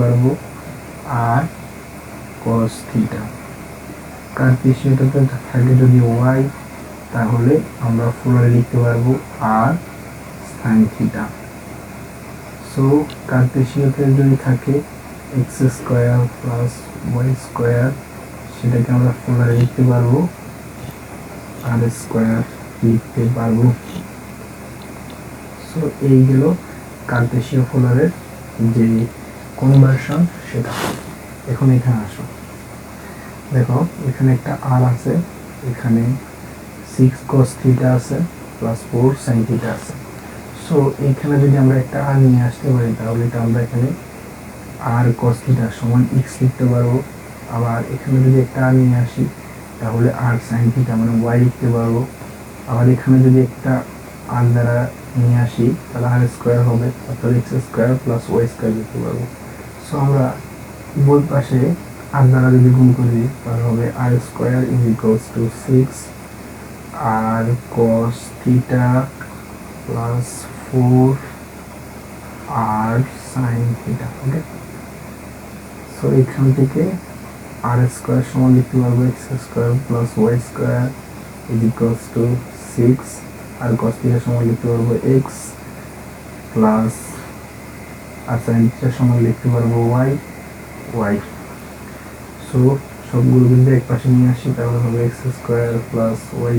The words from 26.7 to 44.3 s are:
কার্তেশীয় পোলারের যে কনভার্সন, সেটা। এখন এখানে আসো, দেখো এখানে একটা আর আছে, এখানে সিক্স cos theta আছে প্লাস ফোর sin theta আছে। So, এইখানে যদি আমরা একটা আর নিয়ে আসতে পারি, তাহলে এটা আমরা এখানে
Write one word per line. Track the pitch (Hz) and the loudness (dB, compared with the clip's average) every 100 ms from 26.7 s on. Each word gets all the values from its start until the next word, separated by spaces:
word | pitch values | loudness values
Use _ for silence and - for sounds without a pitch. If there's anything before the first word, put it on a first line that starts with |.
| - - - - | -16 -16 -14 -4
কার্তেশীয় | 123 120 127 - 131 123 | 0 0 0 0 0 2
পোলারের | 131 123 123 170 - - - - - 113 117 | 2 4 4 4 0 -10 -16 -14 -2 0 4
যে | 113 113 117 - - - - - | 4 2 0 -6 -16 -16 -16 0
কনভার্সন, | 131 139 131 131 - 165 175 - - | 6 8 8 6 0 0 0 -2 -8
সেটা। | 117 - - - - - - - - - | -6 -4 -4 -6 -6 -12 -16 -16 -14 -6
এখন | 123 135 127 | 2 4 4
এখানে | 123 117 104 | 4 0 -2
আসো, | - - - - - - - - - - - - - - | -10 -14 -14 -16 -18 -18 -18 -18 -16 -16 -16 -16 -16 -2
দেখো | 131 123 123 170 - 139 | 0 2 2 0 -2 -4
এখানে | - 131 127 | 2 2 2
একটা | - - 135 | 0 -6 0
আর | 127 127 | 4 4
আছে, | 120 - 170 175 - - - 131 | 2 0 0 -2 -8 -16 -10 -8
এখানে | 117 123 113 120 135 - - - - - - - | -4 0 2 2 -2 -6 -16 -16 -16 -16 -18 -10
সিক্স | - 131 - - | 2 4 4 0
cos | 135 127 - | 2 2 2
theta | 131 127 127 127 | 2 2 4 2
আছে | - 135 170 - - - | 0 -4 -4 -6 -16 -8
প্লাস | 113 117 - | -6 -6 -4
ফোর | 120 127 139 | 2 2 2
sin | - 117 113 | 0 0 0
theta | 123 117 104 | -2 -2 -8
আছে। | - - - - - - - - | -10 -14 -16 -16 -16 -16 -16 -14
So, | - 151 135 - 135 | -2 2 2 2 0
এইখানে | 131 147 143 | 0 2 4
যদি | 139 139 | 6 6
আমরা | 131 131 | 6 4
একটা | 127 139 139 | 0 -2 0
আর | 135 131 | 4 6
নিয়ে | 123 123 | 6 4
আসতে | - 135 | 0 0
পারি, | 127 117 113 | 2 0 -2
তাহলে | 113 117 120 | -2 -2 -2
এটা | 120 113 | 0 0
আমরা | 117 117 | 0 0
এখানে | 120 131 175 - - - | 0 -2 -2 -10 -16 -16